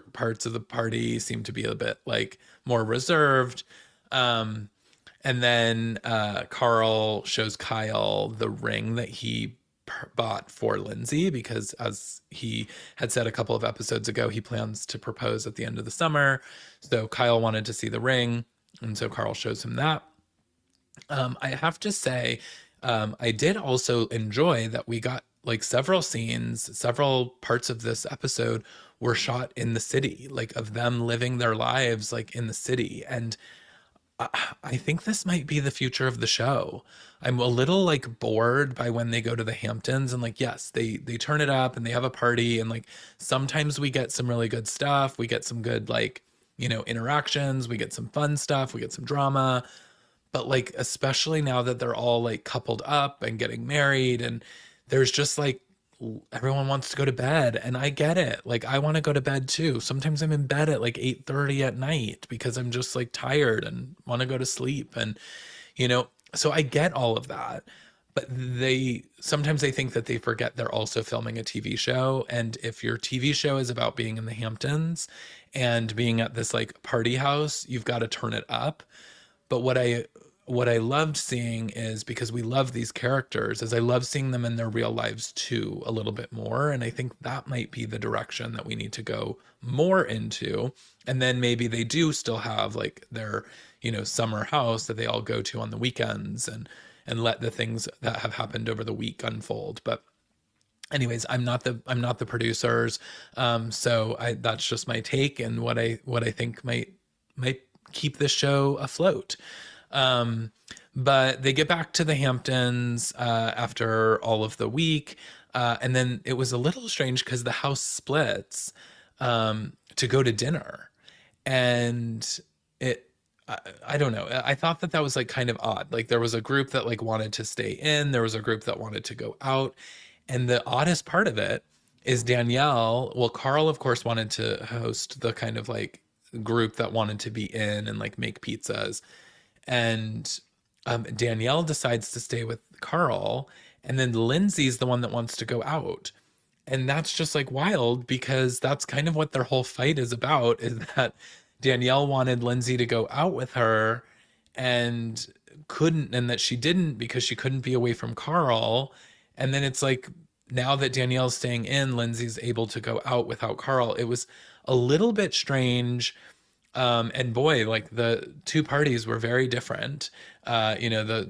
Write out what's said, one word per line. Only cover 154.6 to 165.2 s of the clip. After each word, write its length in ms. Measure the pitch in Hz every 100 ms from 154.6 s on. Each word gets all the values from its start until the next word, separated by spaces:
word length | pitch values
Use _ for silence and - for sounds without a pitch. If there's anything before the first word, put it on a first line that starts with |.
| 127 120 120 117 117 113 - - _ - -
couldn't, 460 | - 160 160 110
and 140 | 123 120
that 120 | 113
she 160 | - 123
didn't 380 | 147 180 165
because 280 | 110 117 127
she 120 | -
couldn't 260 | - 135 135
be 120 | 127
away 220 | 127 120
from 200 | 113 117
Carl. 800 | 117 - 170 147 110 113 117 135 - - - _ -
And 160 | 131
then 100 | 139
it's 160 | 139 131
like, 300 | 139 127 - - - _ -
now 260 | 127 127 139
that 160 | 135
Danielle's 440 | 131 127 127 127 -
staying 280 | 123 120
in, 320 | 113 139 135 120
Lindsay's 420 | 117 117 117 113
able 240 | 120 113 113
to 160 | 117
go 180 | 110 113 123
out 200 | 123 113
without 300 | 117 110 107
Carl. 380 | - 131 117
It 100 | 110
was 220 | 117 120 - - - - -
a 80 |
little 380 | 131 123 151 233
bit 200 | 202